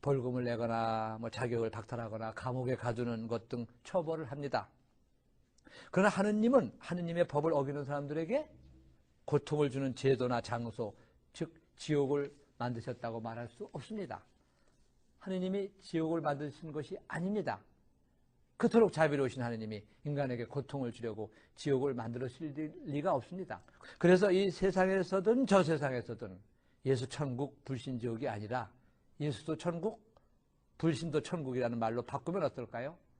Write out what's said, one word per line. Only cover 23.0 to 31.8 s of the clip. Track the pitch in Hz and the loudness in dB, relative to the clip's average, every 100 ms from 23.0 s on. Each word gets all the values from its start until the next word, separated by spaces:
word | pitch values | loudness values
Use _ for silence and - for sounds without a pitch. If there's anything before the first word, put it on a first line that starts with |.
| 165 | 0
없습니다. | 147 113 180 185 87 - - - - | 0 -2 -10 -8 -10 -14 -20 -20 2
그래서 | 170 180 202 | 6 8 8
이 | 185 196 | 6 2
세상에서든 | - 196 185 185 190 180 190 185 240 269 | 2 2 4 4 4 2 2 4 4 6
저 | 196 | 6
세상에서든 | 156 156 139 127 113 113 107 92 - _ _ _ | 6 2 2 -2 -4 -8 -10 -12 -20 _ _ _
예수 | 131 131 127 | 0 0 0
천국 | - 147 123 139 - | -4 -4 -2 -4 -8
불신 | - 131 135 123 | -8 -8 -6 -4
지옥이 | 117 113 135 | -4 -2 -4
아니라 | 104 107 123 107 - _ _ _ _ | -4 -4 -4 -6 -12 _ _ _ _
예수도 | 147 123 - 156 | -4 -2 -4 -2
천국, | 175 170 190 226 _ _ _ _ _ _ _ _ | -2 -2 -4 -6 _ _ _ _ _ _ _ _
불신도 | 160 147 165 147 | 0 2 0 -2
천국이라는 | - 175 131 127 120 | -2 -6 -2 -2 0
말로 | 117 | 0